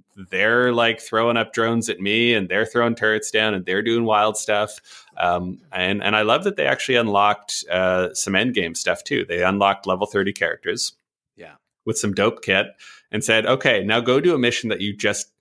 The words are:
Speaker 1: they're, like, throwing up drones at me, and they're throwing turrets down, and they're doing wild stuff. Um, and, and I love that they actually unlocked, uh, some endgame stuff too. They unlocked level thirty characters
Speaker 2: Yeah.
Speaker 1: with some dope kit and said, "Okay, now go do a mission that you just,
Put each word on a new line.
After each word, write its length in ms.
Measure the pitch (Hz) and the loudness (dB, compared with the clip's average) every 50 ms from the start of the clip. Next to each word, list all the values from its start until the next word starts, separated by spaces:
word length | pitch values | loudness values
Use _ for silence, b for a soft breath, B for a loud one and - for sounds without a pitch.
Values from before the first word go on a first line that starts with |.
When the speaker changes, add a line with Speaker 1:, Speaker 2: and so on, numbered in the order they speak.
| _ _ _ 104 95 - | _ _ _ -20 -14 -6
Speaker 1:
they're, 420 | - 92 101 110 117 123 127 123 | -2 0 2 2 4 4 2 2
like, 260 | 120 117 117 113 113 - | 2 4 2 2 0 -2
throwing 380 | - - 117 110 117 120 120 | -6 -2 0 2 2 2 2
up 160 | 117 110 - | 2 0 0
drones 380 | - 117 113 113 117 117 110 113 | 0 0 0 2 2 0 -2 -2
at 100 | 98 - | -6 -4
me, 320 | 95 101 107 113 117 120 | -2 0 2 2 4 2
and 160 | 117 107 95 87 | 2 2 0 0
they're 160 | 92 104 113 | 0 0 0
throwing 300 | - - 120 117 117 117 | 0 0 0 0 0 0
turrets 360 | - 110 110 107 107 107 - | 0 0 0 0 0 -2 -2
down, 220 | - 107 110 107 | 0 0 2 2
and 140 | 104 95 90 | 0 -2 -2
they're 160 | 90 92 101 | -2 -2 0
doing 240 | 110 113 113 117 117 | 0 0 0 0 2
wild 320 | 110 107 104 107 110 104 - | 2 2 4 2 2 0 -2
stuff. 400 | - - 107 101 107 107 - - B B B B B B B - | -2 -2 0 0 0 -4 -6 -16 B B B B B B B -2
Um, 400 | 85 87 87 87 90 90 95 - _ _ | 0 0 0 0 -2 -6 -10 -12 _ _
and, 320 | 95 95 92 92 101 104 | -4 -2 -2 0 -2 -2
and 140 | - 98 107 | 0 0 0
I 60 | 107 | 2
love 220 | 107 107 123 160 190 | 2 2 2 2 0
that 120 | 202 - | -2 -2
they 80 | - 147 | 0 0
actually 320 | 135 135 - - - 131 | 0 0 -2 -2 0 0
unlocked, 720 | 120 117 107 101 101 101 104 104 - - - - - - - | 0 2 2 4 4 4 4 2 0 -4 -10 -10 -10 -6 -4
uh, 440 | 85 92 92 90 90 92 92 87 - | -2 0 2 2 2 2 0 -2 -4
some 180 | - - 101 | -6 -4 0
endgame 420 | 98 95 110 127 - 101 90 82 85 | 0 0 0 0 0 -2 -2 -2 -6
stuff 300 | - - 92 85 - - | -4 -2 -2 -2 -2 -4
too. 220 | - 143 123 92 | -4 -4 -4 -2
They 180 | - 85 87 90 | -2 -2 0 0
unlocked 420 | 92 98 101 101 98 98 - - | 0 2 4 2 2 2 0 -2
level 200 | 95 95 92 104 | -4 -2 -2 -2
thirty 260 | - - 101 98 98 | -2 -2 -2 -2 -2
characters 600 | 95 - 95 80 82 - - 87 98 123 - - - _ _ _ _ _ _ _ _ | -2 -2 -4 -4 -4 -4 -6 -6 -6 -4 -6 -8 -10 _ _ _ _ _ _ _ _
Speaker 2:
Yeah. 200 | _ 85 80 73 _ _ _ _ _ _ | _ -20 -20 -20 _ _ _ _ _ _
Speaker 1:
with 140 | 110 110 - | -6 -6 -4
some 160 | - 104 95 | -4 -4 -2
dope 280 | 101 98 113 - - | 0 0 0 -2 -4
kit 260 | - - 95 95 104 98 - B B B B B B B | -2 0 0 0 0 -2 -8 B B B B B B B
and 120 | - 107 | -8 -6
said, 220 | 104 - 113 113 110 | 0 2 2 2 2
"Okay, 400 | - 131 131 - 143 117 101 95 | 2 0 2 2 0 0 2 0
now 160 | 104 110 120 | 0 0 0
go 200 | 117 120 127 143 | 2 2 0 2
do 140 | 156 180 170 | 2 2 2
a 40 | 139 | 2
mission 320 | 120 120 120 - - 113 | 0 0 -2 -2 -4 -4
that 100 | 107 85 | -4 -4
you 160 | 101 104 98 | -4 -8 -6
just, 340 | 101 - 104 101 - - - _ _ | -2 -2 -2 -2 -2 -8 -12 _ _